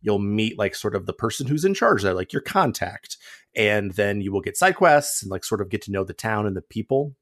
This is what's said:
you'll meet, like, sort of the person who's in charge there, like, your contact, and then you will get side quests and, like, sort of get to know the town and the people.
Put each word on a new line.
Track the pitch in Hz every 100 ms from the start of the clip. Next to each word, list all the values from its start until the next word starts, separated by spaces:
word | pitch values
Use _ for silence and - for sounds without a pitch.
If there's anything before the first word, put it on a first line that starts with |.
you'll | - 104
meet, | 101 104 110 113
like, | 101 -
sort | 107 101
of | 95
the |
person | - 113 - 131
who's | 151
in | 180 196
charge | 226 156
there, | 98 90
like, | 92
your | 160
contact, | - 202 156 - 90 - - - - - _ -
and | 107 104 101
then | 92 101 101
you | 98
will | 98
get | - -
side | 185 -
quests | 180 147 143 -
and, | 104
like, | 95 -
sort | 110
of | 95
get | 104
to | -
know | 98
the | 92
town | 87 113 107 104
and | 95
the |
people. | - - 107 135 147 135